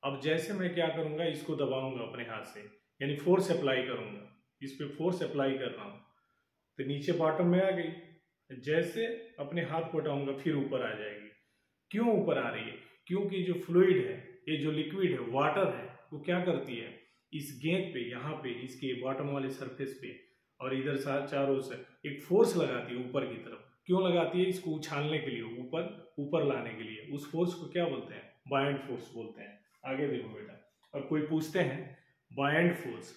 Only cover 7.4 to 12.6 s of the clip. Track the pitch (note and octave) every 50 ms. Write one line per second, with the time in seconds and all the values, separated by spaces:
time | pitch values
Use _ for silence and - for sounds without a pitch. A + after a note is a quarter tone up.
7.4 | F3+ F3 F3 F#3 F#3+ F#3+ F#3 F3 E3 D#3+ E3+ - - - - _ _ _ _ _
8.4 | _ _ C3+ B2+ C3 C#3 D#3 E3 E3+ F3 - A3+ A3+ A3+ - - - - - -
9.4 | C#3+ C#3+ F3 F3 D3+ - D#3 D#3+ E3 D#3+ - D#3 C#3+ D3+ C#3+ C#3 C#3 C#3 C#3 C3+
10.4 | - E3+ D3+ C#3+ C3 - C3 B2+ A#2 A2 A2 G#2 G#2 G#2+ G#2 G#2 G#2 G#2 - _
11.4 | _ _ _ _ _ _ _ _ _ _ - G#3 A#3 A#3+ A3 F#3+ - E3 D3 C3+
12.4 | B2+ A#2 A2 A2+